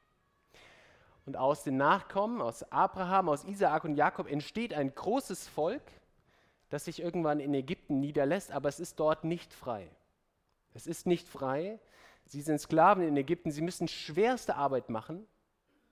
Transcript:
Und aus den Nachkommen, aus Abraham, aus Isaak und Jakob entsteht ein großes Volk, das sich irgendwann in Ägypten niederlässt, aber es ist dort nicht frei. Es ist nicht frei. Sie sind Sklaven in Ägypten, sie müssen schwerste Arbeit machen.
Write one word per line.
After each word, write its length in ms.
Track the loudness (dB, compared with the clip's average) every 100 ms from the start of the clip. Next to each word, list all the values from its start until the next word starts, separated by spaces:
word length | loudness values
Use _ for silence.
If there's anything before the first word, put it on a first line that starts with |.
| _ _ _ _ _ -20 -20 -20 -20 _ _ _
Und 120 | -14 0
aus 260 | 2 2
den 140 | 0 2
Nachkommen, 680 | 4 4 2 -2 -2 -2
aus 200 | -4 -6 -6
Abraham, 560 | 0 0 0 0 2 2
aus 160 | 0
Isaak 400 | -2 0 2 2
und 100 | 0
Jakob 360 | 2 2 2 -4
entsteht 440 | -4 -4 -6 -4
ein 200 | -2 -2
großes 540 | -2 -2 -2 -2 -10 -8
Volk, 340 | -2 -2 -2 -10 -20 _ _ _ _ _ _ _
das 160 | -8
sich 160 | -8 -6
irgendwann 400 | -4 0 0 0
in 140 | 0
Ägypten 460 | -2 -2 -8 _ -2
niederlässt, 500 | 0 2 2 2 -2
aber 180 | -4 -4
es 120 | -4
ist 200 | -10 0
dort 240 | 2 2
nicht 300 | 0 -4 -8
frei. 340 | -12 -8 -8 -8 _ _ _ _ _ _ _ _
Es 120 | -18 -10
ist 200 | -6 0
nicht 220 | 0 -2
frei. 500 | -6 -2 -2 -4 -8 _ _ -20 -20 _
Sie 140 | -10
sind 180 | -2 -2
Sklaven 480 | 2 6 8 8 4
in 120 | 2
Ägypten, 320 | 2 -2 -2
sie 100 | -2
müssen 260 | -4 -2 -6
schwerste 720 | -6 -6 2 2 2 -2 0
Arbeit 320 | 2 0 -2
machen. 380 | -6 -6 -12 -14 _ _ _ _ _ _